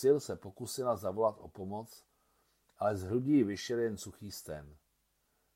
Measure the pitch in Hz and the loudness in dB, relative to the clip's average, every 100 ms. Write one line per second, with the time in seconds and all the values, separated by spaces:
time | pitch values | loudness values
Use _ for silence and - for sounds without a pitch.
0 | - 147 - 92 98 - 117 - 123 107 | 4 4 2 -8 -10 -12 -8 -4 0 0
1 | 95 98 110 104 - 104 95 104 113 - | -2 0 0 0 -8 -12 -8 -8 -10 -18
2 | _ _ _ _ _ _ _ - 104 101 | _ _ _ _ _ _ _ -2 0 0
3 | 92 120 131 147 101 98 - 117 117 104 | 0 0 4 6 6 2 -2 0 0 -2
4 | 104 - 104 - - 76 73 73 _ _ | -10 -14 -14 -12 -10 -10 -12 -20 _ _
5 | _ _ _ _ _ | _ _ _ _ _